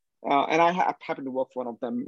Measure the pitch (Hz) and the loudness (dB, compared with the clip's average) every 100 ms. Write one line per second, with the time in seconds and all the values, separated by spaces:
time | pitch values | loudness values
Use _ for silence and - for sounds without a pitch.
0 | _ _ - 143 - 160 170 180 170 - | _ _ 0 0 2 4 4 4 0 -2
1 | - 160 135 127 127 127 123 113 123 120 | -6 -8 -6 -6 -6 -6 -8 -8 -6 -6